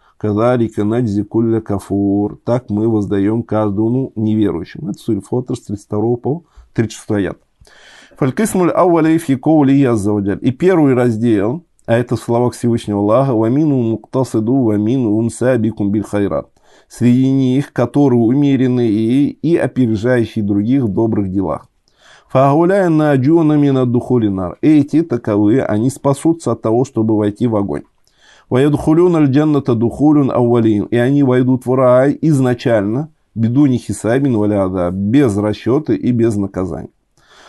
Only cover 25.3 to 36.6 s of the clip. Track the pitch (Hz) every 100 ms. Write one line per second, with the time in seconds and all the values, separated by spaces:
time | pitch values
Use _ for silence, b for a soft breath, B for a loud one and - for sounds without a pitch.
25.3 | 104 104 135 - 104 127 - 139 135 160
26.3 | 165 120 117 113 120 - 113 110 107 104
27.3 | 101 120 107 101 71 - _ _ b b
28.3 | b b 123 147 143 - 160 180 165 143
29.3 | 135 156 143 - 117 117 - 147 151 131
30.3 | - 120 120 110 104 - 120 123 143 135
31.3 | 127 127 127 120 131 127 127 139 - 156
32.3 | 139 127 120 131 113 98 123 156 _ _
33.3 | 107 113 127 143 120 - 101 104 127 139
34.3 | 110 104 104 95 92 90 95 101 135 131
35.3 | 101 104 104 110 135 151 104 120 123 113
36.3 | 101 98 90